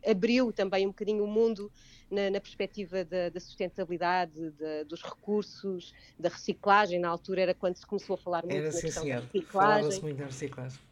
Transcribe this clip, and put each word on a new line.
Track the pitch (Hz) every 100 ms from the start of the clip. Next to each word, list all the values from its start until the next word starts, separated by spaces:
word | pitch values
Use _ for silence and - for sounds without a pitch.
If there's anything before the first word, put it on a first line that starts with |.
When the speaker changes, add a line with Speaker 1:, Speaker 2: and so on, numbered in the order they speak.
| -
Speaker 1:
abriu | 202 214 247 247
também | - 196 190 196
um |
bocadinho | 196 208 214 208
o |
mundo | 214 226 208 208 - - - -
na, | 202 196
na | 202
perspectiva | - - 190 208 180 185 175
da, | 185 175
da | 170
sustentabilidade, | - - 185 - 175 175 175 185 175 156 160
da, | 151 156 151
dos | 151 165
recursos, | - - - 208 202 - 196 185 - - - -
da | 170
reciclagem. | - - - 208 202 208 175
Na | 175
altura | 170 - 185
era | 185
quando | 180 185 175
se | -
começou | 202 - 190
a |
falar | - 170
muito | 170 190
Speaker 2:
Era, | 156
Speaker 1:
na |
Speaker 2:
sim, | 165
Speaker 1:
questão | 165 160
Speaker 2:
senhor. | 156 123
Speaker 1:
da | 123
reciclagem. | 202 160 196 196
Speaker 2:
Falava-se | 214 151 190
muito | 156 139
da | 143
reciclagem. | 131 143 131 127 131 -